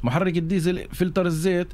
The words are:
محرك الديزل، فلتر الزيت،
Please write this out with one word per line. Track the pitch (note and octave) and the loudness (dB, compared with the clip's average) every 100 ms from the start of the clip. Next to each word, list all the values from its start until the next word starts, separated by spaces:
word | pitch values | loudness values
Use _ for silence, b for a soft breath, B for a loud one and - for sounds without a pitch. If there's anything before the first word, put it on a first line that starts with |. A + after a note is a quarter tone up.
محرك | C3+ D3+ F#3 E3+ | -2 0 0 0
الديزل، | E3 F#3+ E3 F#3 - | 0 0 0 -2 -4
فلتر | - F3+ F#3+ F3 | -2 0 2 0
الزيت، | D#3+ F#3 F3 F3+ | 2 0 0 -2